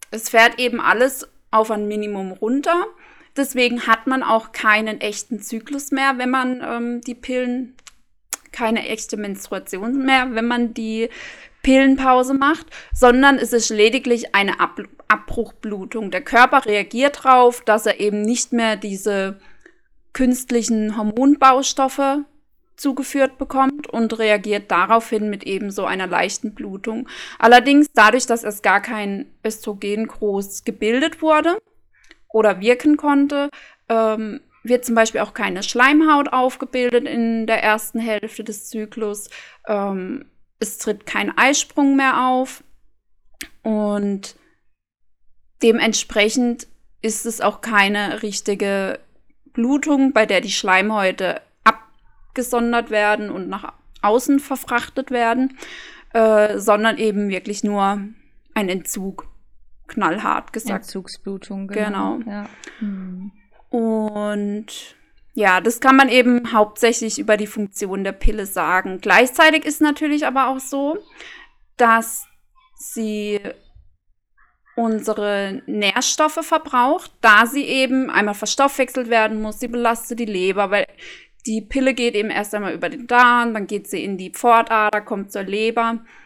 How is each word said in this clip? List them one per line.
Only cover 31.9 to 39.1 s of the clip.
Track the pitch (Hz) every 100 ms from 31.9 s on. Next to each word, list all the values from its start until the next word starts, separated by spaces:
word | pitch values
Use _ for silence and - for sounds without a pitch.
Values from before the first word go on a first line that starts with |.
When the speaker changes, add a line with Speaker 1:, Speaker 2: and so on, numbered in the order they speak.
| _ _ - _
Speaker 1:
oder | 220 214 185
wirken | 214 247 302 294
konnte, | 294 277 285 285 285 - - _ -
ähm, | 226 220 214 214 - - _
wird | 220 247 240
zum | 226
Beispiel | 220 -
auch | 214
keine | - 196 180
Schleimhaut | 202 - 262 302 311 294 277
aufgebildet | 262 254 - 254 254 247 240 -
in | 233 226 226 220
der | 220
ersten | 214 220 - 233
Hälfte | 226 214 220 -
des | 214 208 -
Zyklus. | 220 214 - 208